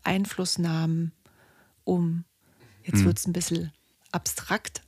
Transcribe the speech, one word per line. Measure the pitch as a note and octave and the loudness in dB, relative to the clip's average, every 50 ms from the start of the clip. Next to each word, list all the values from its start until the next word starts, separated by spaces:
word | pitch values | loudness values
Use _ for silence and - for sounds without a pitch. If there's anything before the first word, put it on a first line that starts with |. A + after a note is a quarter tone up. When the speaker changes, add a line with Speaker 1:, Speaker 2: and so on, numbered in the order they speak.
| - | -2
Speaker 1:
Einflussnahmen | - F#3 G3 G3+ G3+ - - F#3 F3 - - E3+ E3 D#3+ D#3+ D#3+ D#3+ E3 E3 E3 E3 - _ _ - _ _ _ _ _ _ _ _ _ _ - | -2 0 0 0 -2 -2 -4 -2 -2 0 0 0 0 0 0 0 0 0 0 -2 -4 -6 _ _ -20 _ _ _ _ _ _ _ _ _ _ -2
um? | - F#3 F3 E3+ E3 E3 E3+ E3+ _ _ _ _ _ _ _ - - - - - | 0 0 2 2 0 0 -4 -6 _ _ _ _ _ _ _ -20 -20 -20 -16 -6
Jetzt | F#3 - G2+ | 0 4 6
Speaker 2:
Hm. | F#2+ | 6
Speaker 1:
wird's | F#2 G#2+ - - | 6 4 2 0
ein | F3+ E3+ | -2 -2
bisschen | F3 E3+ - E3+ E3 E3+ D#3 - _ _ _ _ _ _ - | -2 -2 -2 -2 -2 -2 -4 -8 _ _ _ _ _ _ -6
abstrakt, | - F3 - - - - - - F#3 A3 - - - - - | -6 -4 -4 -4 -6 -6 -4 -2 -2 -2 -2 -6 -14 -14 -16